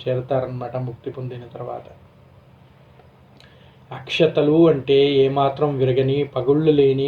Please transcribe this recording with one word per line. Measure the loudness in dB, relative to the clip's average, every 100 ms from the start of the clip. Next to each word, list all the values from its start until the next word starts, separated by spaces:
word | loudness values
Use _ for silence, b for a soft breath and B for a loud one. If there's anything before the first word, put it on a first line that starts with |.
చేరతారన్నమాట | -4 -4 -2 -4 -4 -8 -8 -8 -8
ముక్తి | -10 -12
పొందిన | -10 -12 -12 -14
తర్వాత. | -14 -12 -12 -14 -20 -20 -20 -20 -20 -20 -20 -20 -20 -20 -20 -20 _ _ -20 b b b b -18
అక్షతలు | -16 -10 0 0 2 2 4 4
అంటే | 4 2 2 4 4
ఏమాత్రం | 2 2 -2 0 -2 0
విరగని, | 0 2 0 0 -2
పగుళ్ళు | -4 0 2 4
లేని, | 4 4 2